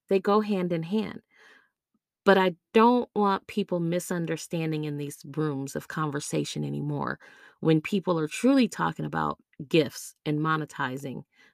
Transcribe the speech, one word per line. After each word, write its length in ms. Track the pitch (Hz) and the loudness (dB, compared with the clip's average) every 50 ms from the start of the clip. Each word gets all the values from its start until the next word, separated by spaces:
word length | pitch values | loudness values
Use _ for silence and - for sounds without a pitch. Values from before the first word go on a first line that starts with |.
| _ _ | _ _
They 120 | 196 190 | 0 0
go 200 | - 202 202 214 | 2 4 2 4
hand 320 | 214 208 208 185 180 175 | 2 2 0 0 0 0
in 100 | 175 165 | -2 -2
hand. 380 | 160 165 202 220 196 - - - - _ _ _ - - - _ _ _ _ _ _ _ _ _ _ _ _ _ _ | -2 -2 -2 -2 -2 -4 -8 -14 -18 _ _ _ -20 -20 -20 _ _ _ _ _ _ _ _ _ _ _ _ _ _
But 140 | 196 190 190 | 6 6 6
I 160 | 185 185 165 - _ _ | 6 2 0 -2 _ _
don't 360 | - 226 226 240 247 247 - - _ | 4 6 6 8 6 4 0 -2 _
want 320 | 208 208 196 196 196 - | 0 2 2 0 -2 -4
people 340 | - - 208 185 - 180 175 | -6 -4 -4 -2 -2 -2 -2
misunderstanding 1040 | 170 165 175 180 - - 185 170 165 160 165 - - - 175 165 160 156 156 151 151 | -2 -2 -2 -2 -4 -4 -4 -4 -4 -4 -6 -6 -6 -8 -6 -4 -2 -2 -2 -4 -4
in 120 | 151 147 | -4 -6
these 220 | 147 147 143 - - - 147 139 | -6 -8 -10 -12 -14 -16 -8 -4
rooms 400 | 156 156 151 139 135 139 131 - | -4 -2 -2 -2 -4 -6 -6 -8
of 120 | 151 - - | -8 -8 -6
conversation 760 | - 160 156 147 139 147 - - 165 151 143 - - 151 151 | -6 -4 -4 -2 -4 -4 -6 -4 -4 -4 -4 -4 -4 -6 -6
anymore 540 | 143 143 147 143 147 147 143 - 123 135 - - - - - - - _ _ | -4 -4 -4 -4 -4 -4 -4 -4 -6 -6 -8 -14 -20 -20 -20 -20 -20 _ _
when 200 | - 160 160 156 | 2 4 4 4
people 380 | - - 208 190 - 185 175 160 | 2 0 -2 -2 0 0 0 0
are 100 | 156 151 | -2 -4
truly 380 | - - 233 262 277 269 233 | -2 2 2 4 6 6 4
talking 380 | - - - 165 165 160 - 151 | 2 0 -2 -2 -2 -2 -4 -8
about 340 | 147 147 160 - 147 - - _ _ _ - 147 - | -4 -2 -2 -2 -2 -4 -6 _ _ _ -16 -4 2
gifts 460 | - 160 143 113 - - - - - _ _ | 4 4 4 2 -2 -10 -14 -16 -18 _ _
and 140 | 156 151 151 | -2 -2 0
monetizing 840 | 156 160 160 156 151 - - - 139 127 127 135 143 135 120 - - _ _ _ _ _ | 0 0 0 -2 -4 -6 -6 -6 -6 -6 -6 -8 -10 -10 -12 -12 -14 _ _ _ _ _